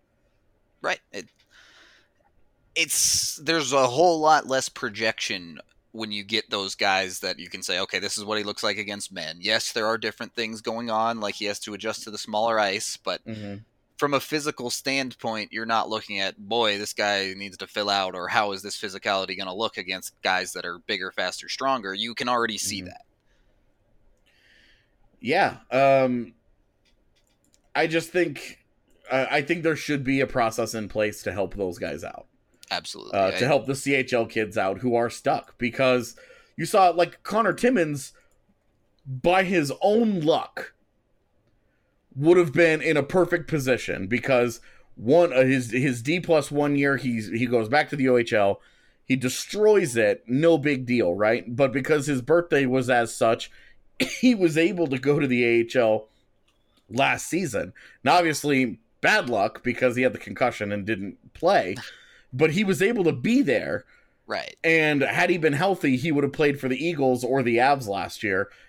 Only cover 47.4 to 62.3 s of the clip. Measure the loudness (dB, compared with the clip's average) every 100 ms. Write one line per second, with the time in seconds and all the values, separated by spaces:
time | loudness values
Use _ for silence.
47.4 | 0 0 2 0 0 0 4 4 4 2
48.4 | 2 0 _ _ _ _ -2 0 0 -4
49.4 | -6 2 4 6 4 2 2 2 -2 2
50.4 | 4 4 2 -2 0 2 2 2 2 2
51.4 | -2 0 0 2 0 0 0 -2 2 2
52.4 | 2 2 2 0 2 2 0 0 2 2
53.4 | -4 -18 -20 -20 _ -6 -6 2 4 4
54.4 | 4 4 2 2 -2 0 0 2 2 2
55.4 | 4 4 2 2 2 2 -2 _ _ _
56.4 | _ _ _ _ -6 0 0 0 -4 -4
57.4 | -2 -4 -6 -10 -20 -4 4 4 4 0
58.4 | 0 2 0 -4 _ _ 2 2 2 0
59.4 | 0 -2 -6 0 0 2 0 -2 -8 -2
60.4 | -2 -2 -6 -4 -4 -6 -6 -12 -20 -4
61.4 | 2 2 0 -6 -12 -18 -20 -20 _